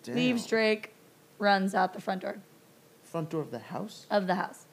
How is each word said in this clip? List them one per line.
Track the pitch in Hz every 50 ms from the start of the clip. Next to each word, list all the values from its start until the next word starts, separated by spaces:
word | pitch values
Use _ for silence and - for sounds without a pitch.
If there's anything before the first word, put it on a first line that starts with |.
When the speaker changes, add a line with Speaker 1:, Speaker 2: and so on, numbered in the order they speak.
| -
Speaker 1:
Damn. | 233 247
Speaker 2:
Leaves | 240 247 254 247 233 -
Drake, | - 226 220 220 214 214 214 - - - - - - - - - - -
runs | - 208 202 202 196 190 196 190
out | 196 185 185 -
the | 208
front | - - 190 185
door. | - - - 202 - - - - - - - - - - - - -
Speaker 1:
Front | - - 165 160 156
door | 165 160
of | 143 -
the | 123 117
house? | - - - - 202 220 - - - -
Speaker 2:
Of | 214 208 190
the | 185 175
house. | 180 - - - - - -